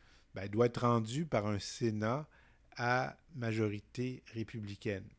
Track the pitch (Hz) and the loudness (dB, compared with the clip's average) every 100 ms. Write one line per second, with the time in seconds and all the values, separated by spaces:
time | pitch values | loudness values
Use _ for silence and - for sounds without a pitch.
0 | - - _ - 98 104 120 117 120 117 | -20 -20 _ -8 -2 4 4 4 4 4
1 | 110 131 165 120 104 101 - - 117 107 | 2 -2 0 2 2 0 -2 -2 0 2
2 | 107 131 156 - - - _ - 120 123 | 0 0 -4 -16 -20 -20 _ -4 0 2
3 | 131 - - 143 113 110 107 104 - - | 0 -6 -14 -6 -2 2 0 0 -8 -6
4 | 127 127 - 113 110 120 104 101 110 98 | -4 -6 -10 -8 -6 -6 -8 -6 -4 -4
5 | 101 | -6